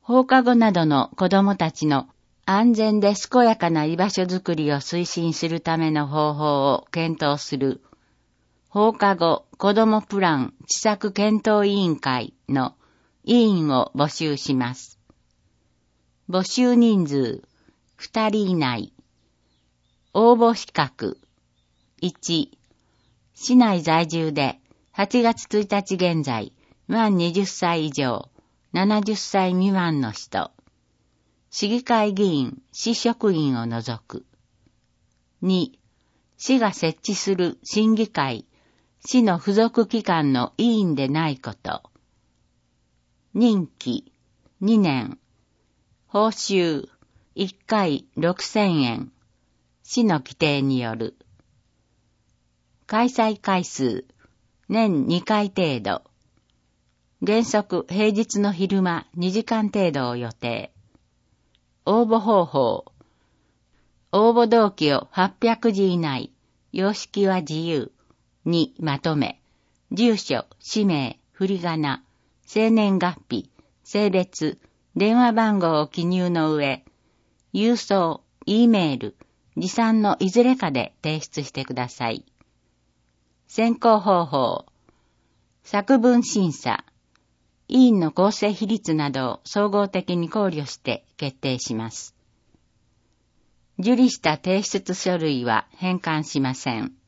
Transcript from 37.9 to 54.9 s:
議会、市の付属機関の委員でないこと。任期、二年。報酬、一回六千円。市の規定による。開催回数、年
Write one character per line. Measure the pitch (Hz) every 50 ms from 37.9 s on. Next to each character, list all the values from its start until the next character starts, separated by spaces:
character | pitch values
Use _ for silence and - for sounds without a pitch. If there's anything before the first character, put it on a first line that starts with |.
| 220
議 | 208 226 208
会、 | _ - 143 135 123 107 - _ _ _ _ _ _ _ _ _ _ _ _
市 | - - 254 233
の | 208 175 170
付 | - - 196
属 | 208 226 233 - - 226
機 | - - 226 202
関 | - 180 165 151 143 135
の | 127 120 - _
委 | - 220 240 233 214
員 | 202 175 151
で | 135 139
な | 131 143 156 165 156
い | 139 127
こ | - - 104
と。 | _ _ 92 - - _ - _ _ _ _ _ _ _ _ _ _ _ _ _ _ _ _ _ _ _ _ _ _ _ _ _ _ _ _ _
任 | 190 233 240 220 196 170 135
期、 | _ _ - 127 117 104 - _ _ _ _ _ _ _ _ _ _ _
二 | 185 202 233 214
年。 | 196 165 139 131 113 92 90 - _ _ _ _ _ _ _ _ _ _ _ _ _ _ _ _ _ _
報 | - 202 214 220
酬、 | 214 - - - 196 185 175 170 156 139 - - _ _ _ _ _ _ _ _ _
一 | - 196 185 -
回 | _ _ - 220 214 196 170 143 - - _ _
六 | - 156 170 180 - -
千 | - - 220 208 196 170 151 135
円。 | 120 113 107 - - _ _ _ _ _ _ _ _ _ _ _ _ _ _ _
市 | - - 254 233
の | 214 170
規 | 147 131 - -
定 | _ 165 151 143 139
に | 135 139 135 127
よ | 123 117 110
る。 | 113 113 104 - _ _ _ _ _ _ _ _ _ _ _ _ _ _ _ _ _ _ _ _ _ _ _ _ _ _ _ _ _ _ _ _ _ _ -
開 | - 214 233 247
催 | 254 - 226 220 214 208
回 | - - 190 180 175
数、 | - - - 135 123 107 90 - _ _ _ _ _ _ _ _ _ _ _ _ _
年 | 190 220 226 214